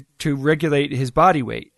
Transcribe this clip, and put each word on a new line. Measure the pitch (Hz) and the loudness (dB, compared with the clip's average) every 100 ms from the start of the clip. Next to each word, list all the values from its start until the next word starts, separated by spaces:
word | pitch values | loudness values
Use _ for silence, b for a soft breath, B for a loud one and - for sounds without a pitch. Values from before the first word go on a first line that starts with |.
| - _ | -6 _
to | 156 139 | -6 -2
regulate | 139 160 160 143 143 | 0 0 0 0 -2
his | 120 127 | -4 -2
body | 156 180 160 | 4 4 4
weight. | 113 113 - | -2 -8 -12